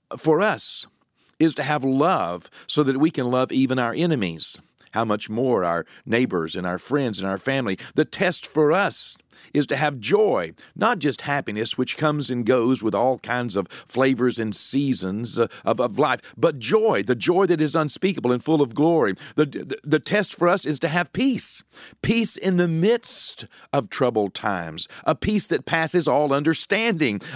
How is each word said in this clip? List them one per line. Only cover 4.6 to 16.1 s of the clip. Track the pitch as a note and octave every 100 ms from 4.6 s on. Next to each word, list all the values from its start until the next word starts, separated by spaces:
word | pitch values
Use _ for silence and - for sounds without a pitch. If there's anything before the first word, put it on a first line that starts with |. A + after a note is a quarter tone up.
| _ _ _
How | G#2+ A2+
much | G#2+ -
more | A2 C3 A2
our | F2 E2+ - -
neighbors | - A#2 B2+ F2+ D#2+ G2
and | F2+
our | F2+
friends | - C#3+ B2+ F#2+
and | F#2+
our | F#2+
family. | - C3+ A#2 F#2+ -
The | - D#3
test | - F#3 - -
for | D3+ D3+
us | F3+ F#3+ - - - _ - -
is | C#3+ C#3+
to | C3+
have | D3 C3+
joy, | G#2+ G3+ G#3 A2+ E2 - - -
not | A3 A3
just | C#3 B2+
happiness, | - C#3+ - G#2 A2+ -
which | B2+ -
comes | D3+ D3 C3+
and | B2 A2+
goes | B2+ A#2 C3
with | A2 G2
all | B2+ B2+
kinds | - B2 A#2+ G2
of | F2+
flavors | - - A#2+ C3+ B2 B2 A#2
and | A2 G2+
seasons, | - C3+ C#3 G#2 F#2 G2+ A#2 A#2
uh, | A2+ - A2
of, | A2+
of | A#2+ G#2
life, | D3